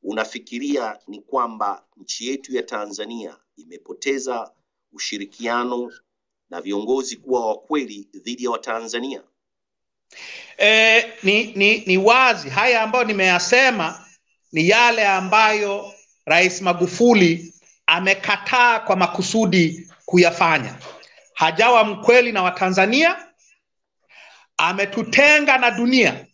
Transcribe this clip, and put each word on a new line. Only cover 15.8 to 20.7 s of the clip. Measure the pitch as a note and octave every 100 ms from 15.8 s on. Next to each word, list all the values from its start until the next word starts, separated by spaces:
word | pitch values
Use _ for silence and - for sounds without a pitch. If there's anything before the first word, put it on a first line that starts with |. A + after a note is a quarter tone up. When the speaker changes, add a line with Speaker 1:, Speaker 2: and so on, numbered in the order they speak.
| - - _ _ -
Speaker 2:
Rais | E3 F#3 F3+
Magufuli | F#3+ F3 F3 - A#3+ A3 F3 E3 E3 _ _ _ -
amekataa | E3+ F#3+ F#3+ - G3+ - B3+ A#3+ A3+
kwa | - F#3
makusudi | F3 - F3+ A3+ G#3 F3+ D#3+ D#3+ - _
kuyafanya. | - F3+ E3+ E3+ E3+ D#3 A2+